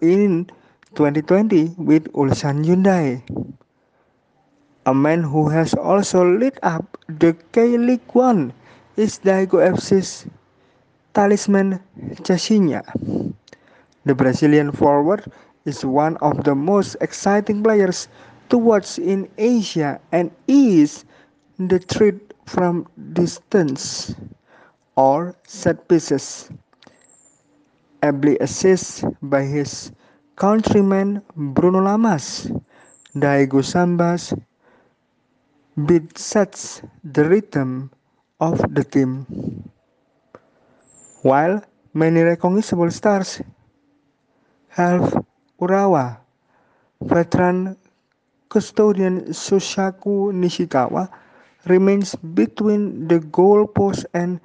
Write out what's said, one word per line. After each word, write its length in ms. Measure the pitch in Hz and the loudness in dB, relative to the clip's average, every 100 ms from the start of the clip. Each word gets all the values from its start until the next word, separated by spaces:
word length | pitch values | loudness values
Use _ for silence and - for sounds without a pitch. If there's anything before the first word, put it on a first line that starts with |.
in 480 | 160 185 202 170 180 - _ _ _ - | 2 4 2 0 -4 -12 _ _ _ -2
twenty 260 | 147 147 | 0 0
twenty 540 | 151 185 220 190 160 175 | 2 2 4 2 2 -2
with 340 | 147 160 156 | 2 2 2
Ulsan 520 | - 139 135 147 143 156 | -2 0 0 -2 -2 2
Hyundai. 560 | 180 190 185 147 127 - - - - _ _ _ _ _ _ _ _ _ _ _ _ - | 2 4 2 0 -4 -8 -10 -12 -14 _ _ _ _ _ _ _ _ _ _ _ _ -2
A 60 | |
man 280 | 135 147 170 | 2 2 2
who 280 | 160 151 151 | 0 0 0
has 240 | 156 156 | 0 0
also 520 | - 170 190 196 185 180 | -2 0 0 2 2 4
lit 320 | 180 254 - | 2 0 -2
up 360 | 190 165 185 - - | -4 -4 -6 -14 -16
the 240 | 156 165 165 _ | 0 2 2 _
K-League 600 | - 233 240 240 247 - | 0 2 2 0 -2 0
One 400 | 240 254 220 127 - - - _ - | 2 4 2 0 -6 -20 -20 _ -2
is 200 | 214 - | -2 0
Daegu 440 | 190 190 190 185 | 0 2 2 4
F 180 | 160 190 | 4 2
C's 460 | - 196 175 - - - _ _ _ _ _ _ _ | 0 0 0 -8 -18 -20 _ _ _ _ _ _ _
talisman, 680 | - 202 202 - 196 196 185 - - - - | 0 2 2 0 0 0 -4 -10 -18 -16 -8
Caixinha. 600 | 170 180 - 214 180 110 - - - - - - _ - _ _ _ _ 143 | -2 -2 2 2 2 0 -6 -10 -6 -6 -8 -12 _ -20 _ _ _ _ -2
The 80 | |
Brazilian 580 | 131 127 123 151 147 147 | 0 0 2 4 4 2
forward 600 | 143 143 143 147 208 - - _ _ - | 0 2 2 2 -2 -6 -20 _ _ -12
is 200 | 143 135 | -8 -4
one 320 | 135 151 160 | -2 -2 0
of 260 | 147 139 | -2 0
the 100 | 143 | 0
most 440 | 139 151 202 190 - | 0 0 0 -2 -4
exciting 600 | 160 - 196 202 208 208 | -8 -4 0 0 0 -2
players 440 | 214 208 190 175 - - - - - | 0 2 2 -2 -10 -20 -20 -20 -2
to 100 | 247 | 2
watch 400 | 226 208 190 - | 4 2 0 -6
in 280 | 165 196 185 - | -2 -2 -4 -2
Asia 600 | 214 247 190 175 147 135 - | 0 0 0 -2 -4 -4 -4
and 180 | 170 170 - - | -2 -2 -4 2
is 580 | 277 262 175 147 - - _ _ _ _ - | 4 6 6 4 0 -20 _ _ _ _ -8
the 220 | 185 185 | -2 -2
threat 340 | - - 214 196 - - - | -2 2 2 2 -8 -20 -8
from 400 | - 180 175 151 - 139 | -2 -2 -2 -6 -14 -8
distance. 1000 | 160 175 - - 208 156 131 - - - - - - _ _ _ _ _ - | -2 -2 -4 -2 0 0 -2 -8 -10 -12 -14 -16 -20 _ _ _ _ _ 0
or 400 | 135 143 175 - _ | 2 2 -2 -10 _
set 400 | 202 175 165 - | -6 -4 -4 2
pieces, 600 | 170 156 139 - - - - _ _ _ _ _ _ _ _ _ _ _ _ _ _ | 0 2 -4 -4 -14 -20 -20 _ _ _ _ _ _ _ _ _ _ _ _ _ _
ably 360 | 151 139 139 135 | -2 2 2 2
assisted 760 | 131 - 190 185 - - - - | -2 0 2 2 0 -8 -8 -8
by 220 | 143 139 | -2 -2
his 480 | 139 147 143 - - - _ _ _ - | 0 -4 -4 -8 -16 -20 _ _ _ -2
countryman 840 | 196 220 220 208 196 190 196 202 - 160 | 0 2 2 2 2 2 -2 -4 -10 -10
Bruno 460 | 143 135 175 190 | -8 -2 0 2
Lamas, 720 | 196 208 226 165 - - - - - _ _ _ _ 143 | 2 2 0 0 -4 -12 -10 -10 -12 _ _ _ _ -2
Diego 440 | 143 139 135 135 | 0 2 2 2
Sambas, 720 | 131 175 175 175 170 175 - - - _ _ _ _ _ _ _ _ _ _ _ _ - 147 | 0 0 0 2 0 -2 -6 -10 -10 _ _ _ _ _ _ _ _ _ _ _ _ -4 0
beat 320 | 170 160 - | 2 0 -10
sets 640 | - 214 190 - - - - _ | -4 0 0 -4 -18 -18 -20 _
the 220 | 160 139 151 | -6 0 2
rhythm 640 | 196 214 151 131 127 135 _ _ _ _ - | 2 0 -4 -4 -6 -10 _ _ _ _ -6
of 200 | 160 165 - | -2 -2 -2
the 100 | 143 | -2
team. 420 | 135 143 131 131 135 - - - - _ _ _ _ _ _ - _ _ _ _ _ _ - _ | -2 0 0 -2 -10 -12 -10 -12 -16 _ _ _ _ _ _ -20 _ _ _ _ _ _ -20 _
While 400 | 135 135 160 208 - _ _ | 2 2 2 -2 -6 _ _
many 280 | 156 160 165 | 0 2 4
recognizable 720 | 165 170 180 190 220 175 170 | 2 2 0 0 0 -2 -2
stars 500 | - 214 196 185 - - - _ _ _ _ _ _ _ _ _ _ _ | 0 0 0 -2 -10 -16 -20 _ _ _ _ _ _ _ _ _ _ _
help 560 | - 175 180 - - - _ _ _ | -2 0 2 0 -2 -6 _ _ _
Urawa, 600 | 180 190 202 165 123 117 _ _ _ _ _ _ _ _ | -2 2 2 2 0 -8 _ _ _ _ _ _ _ _
veteran 760 | - 170 170 - 180 180 190 190 _ _ _ _ _ _ _ | -4 -2 0 0 0 0 -4 -10 _ _ _ _ _ _ _
custodian 720 | 214 - - 214 190 185 185 - | -4 -2 0 2 2 -2 -4 -6
Shosaku 1000 | 170 - 196 185 - 190 190 - 202 202 | -12 -4 -2 -2 -4 -6 -6 -4 -2 -2
Nishikawa 800 | 185 180 - 175 135 123 - 185 - _ _ _ _ 170 | -2 -2 -2 -2 -2 -2 -2 -6 -10 _ _ _ _ 0
remains 500 | 185 190 202 190 - | 2 4 0 -2 -8
between 920 | 160 175 220 - 214 208 202 - 160 | -6 -2 -2 0 0 0 -2 -6 -2
the 120 | 170 | -2
goalpost 840 | 156 151 190 208 208 208 196 185 - | 0 2 4 4 2 0 -2 -2 -6
and 260 | 175 175 180 | -6 -4 -6